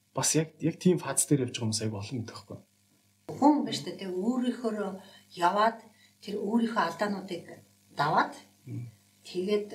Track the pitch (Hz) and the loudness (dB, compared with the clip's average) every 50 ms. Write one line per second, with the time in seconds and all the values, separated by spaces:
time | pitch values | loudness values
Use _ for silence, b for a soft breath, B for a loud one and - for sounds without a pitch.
0 | _ _ _ 131 - - - 151 160 156 - - - 160 160 - - 185 175 151 | _ _ _ -2 -2 2 2 2 0 0 -6 -2 -2 -2 -2 4 4 4 4 4
1 | - 135 139 - - - 147 135 127 113 - 117 120 110 107 - 110 110 104 101 | 0 -2 0 0 2 4 2 2 2 -2 -2 -4 -2 -2 -2 -2 -2 -4 -4 -4
2 | 104 - 139 120 110 - - - - - - - - _ _ _ _ _ _ _ | -8 -6 -6 -6 -6 -8 -12 -16 -14 -14 -16 -16 -16 _ _ _ _ _ _ _
3 | _ _ _ _ _ - - - 269 294 302 254 233 226 - - - 180 170 - | _ _ _ _ _ -12 -2 6 6 6 8 6 2 -2 -4 -4 -6 -8 -8 -6
4 | 196 190 180 185 196 233 254 240 247 247 - - - 220 208 208 202 190 190 B | -8 -6 -4 -2 0 0 0 0 0 -2 -2 -2 -4 -4 -2 -2 -4 -6 -6 B
5 | B B B B B B - 180 170 175 190 208 214 226 226 - - b b b | B B B B B B -4 0 2 2 4 6 4 4 2 0 -12 b b b
6 | b b b b - 202 - - - 196 226 233 226 - - 214 170 170 170 - | b b b b -10 -8 -6 -4 -2 0 2 2 2 2 2 0 0 0 0 -2
7 | 208 208 202 185 185 - 175 156 - - - - - _ _ _ _ _ - - | -2 -2 -2 -4 -6 -8 -8 -10 -10 -14 -18 -20 -20 _ _ _ _ _ -4 -2
8 | 143 151 165 220 294 302 - - - - _ _ _ 127 117 117 120 - - _ | 0 2 4 2 2 2 -2 -12 -18 -20 _ _ _ -10 -8 -8 -8 -10 -14 _
9 | _ _ _ _ _ - - 180 185 208 208 208 208 - | _ _ _ _ _ -8 -6 -4 0 2 0 0 0 -4